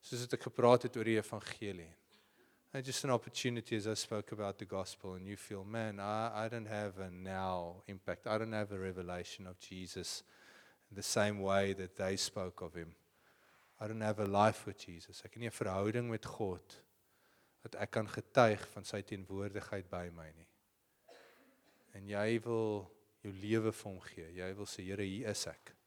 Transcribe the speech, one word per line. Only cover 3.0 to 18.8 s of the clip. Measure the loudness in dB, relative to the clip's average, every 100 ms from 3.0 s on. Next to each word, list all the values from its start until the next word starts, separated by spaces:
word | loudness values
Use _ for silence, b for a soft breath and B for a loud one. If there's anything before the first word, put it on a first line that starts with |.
an | 4
opportunity, | 2 2 -2 0 0 0 -2
as | 0
I | -2
spoke | -2 -4 -4
about | -4 -4 -4
the | -4
gospel, | -4 -4 -8 -10 -8
and | -8
you | -10
feel, | -8 -10 -6
"Man, | -4 -4 -4
I, | -4 -2 -2 -2 -4
I |
don't | -4 -4
have | -2 -2 -4
a | -8
now | -6 -6 -2 0 0 -2 -8 -12
impact. | -10 -6 -6 -2
I | -2
don't | 0
have | -2 -2
a | -2
revelation | -4 -4 -4 -6 -6 -10 -12
of | -14
Jesus | -12 -10 -8 -8 -6 -8 -10 B B B B B B
in | -6
the |
same | 2 4 6 4
way | 4 6 6
that | 2 -4 -2
they | 0 2
spoke | 0 -2 -4 -4
of | -10
him. | -8 -10 -14 _ b b b b b b b
I | -6
don't | 0
have | 0 2
a | 4
life | 8 8 6 -6
with | -12
Jesus. | -12 -14 -14 -16 -14
Ek |
het | -8
nie | -6
'n | -2
verhouding | 0 2 2 2 0
met | -4 -6
God | -4 -2 -2 -8 -20 -20 _ _ b b b b b
dat | -14 -6
ek | -2
kan | 0 -2
getuig | -4 2 8 8 8 -2
van | -12